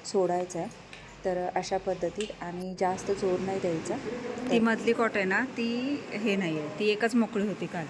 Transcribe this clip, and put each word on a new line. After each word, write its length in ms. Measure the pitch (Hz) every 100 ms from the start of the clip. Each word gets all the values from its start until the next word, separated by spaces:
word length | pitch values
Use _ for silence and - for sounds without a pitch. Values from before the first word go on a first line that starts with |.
| -
सोडायचा 540 | 202 180 180 180 170
आहे. 100 | 202 - - - - - 196
तर 240 | 180 180 190
अशा 220 | 180 190
पद्धतीत 640 | 190 180 170 202 208 -
आणि 320 | 175 175 185 180
जास्त 320 | 185 185 -
जोर 280 | 196 196 180
नाही 200 | 190 190
द्यायचा. 380 | 185 160 160 240 415 - - - -
ती 80 | 233
मधली 340 | 226 220 226
कॉट 180 | 233 220 214
आहे 100 | 190
ना, 200 | 202 254
ती 540 | 247 233 240 262 285 -
हे 260 | 208 220 196
नाही 240 | 175 156
आहे, 200 | 151 -
ती 100 | 208
एकच 260 | 208 226 240
मोकळी 320 | 214 208 208
होती 180 | 170 180
काल 200 | 180 147